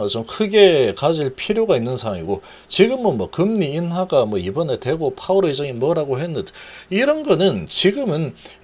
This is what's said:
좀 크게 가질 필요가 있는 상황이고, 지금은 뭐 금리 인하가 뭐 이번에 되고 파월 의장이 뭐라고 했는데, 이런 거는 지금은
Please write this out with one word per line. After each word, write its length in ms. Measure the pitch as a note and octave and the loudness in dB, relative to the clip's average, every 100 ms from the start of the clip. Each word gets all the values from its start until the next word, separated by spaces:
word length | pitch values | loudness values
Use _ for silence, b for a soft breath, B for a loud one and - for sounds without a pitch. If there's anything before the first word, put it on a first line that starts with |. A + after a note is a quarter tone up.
| G#2 | -2
좀 160 | A2+ A2+ | -4 -6
크게 680 | - G#3+ G#3+ G3 D#3+ A#2+ F#2+ | -4 0 6 6 6 2 2
가질 380 | C#3+ E3 C#3+ | 0 0 -2
필요가 420 | B2+ - G#3+ A3+ C#3+ | -6 -4 -2 2 2
있는 200 | A#2 B2+ | 0 -4
상황이고, 460 | A2 F#2+ E2 G2 B B B | -4 -6 -4 -6 B B B
지금은 500 | - A3 C4 A3+ C3 | 4 4 4 0 0
뭐 140 | F#2 | -4
금리 360 | - F#3 A3 D#3 | 0 0 0 -2
인하가 600 | D3 E3+ E3+ F3+ D3 A2 | -4 -4 -4 0 2 2
뭐 120 | G#2 | -2
이번에 420 | F2+ G2 E3 A#2+ | -4 -4 -2 -4
되고 340 | A#2+ D#3+ D3+ | -2 -2 -2
파월 300 | - - F#3+ | -4 -2 2
의장이 280 | F3+ C3+ C#3+ | 2 -2 -4
뭐라고 440 | A#2+ C#3 E3 C#3+ B2+ | -2 0 0 -2 -4
했는데, 320 | F3 C#3+ - B B B B | -4 -6 -8 B B B B
이런 320 | F#3+ C4+ D#4 | 0 0 0
거는 460 | D4 D3+ F#3+ A2+ D#2+ | 0 2 2 0 0
지금은 680 | - F#3+ A3+ C4 D#3 D#3 - B B | 2 2 2 -2 -2 -4 -8 B B